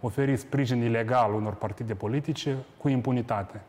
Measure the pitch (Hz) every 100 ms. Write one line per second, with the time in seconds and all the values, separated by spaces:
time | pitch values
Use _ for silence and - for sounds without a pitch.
0 | 123 104 139 131 - 139 131 123 117 113
1 | 113 127 110 107 107 98 107 101 117 101
2 | 107 135 147 147 - 135 131 - 147 131
3 | 123 123 117 107 98 104